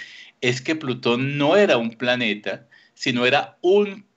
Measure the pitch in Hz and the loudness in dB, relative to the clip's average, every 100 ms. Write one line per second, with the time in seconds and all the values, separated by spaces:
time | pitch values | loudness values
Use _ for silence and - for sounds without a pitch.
0 | - - - - 123 123 - 160 143 120 | -20 -20 -20 -4 -2 -2 -4 -6 -4 -4
1 | 120 120 135 143 143 190 202 127 117 - | 0 0 -2 0 2 4 4 2 0 -4
2 | 123 123 117 104 98 123 _ _ _ - | -2 -2 -2 -4 -6 -10 _ _ _ -8
3 | 143 123 123 139 - _ 349 403 285 196 | -4 0 2 0 -2 _ 2 2 2 -4
4 | - | -20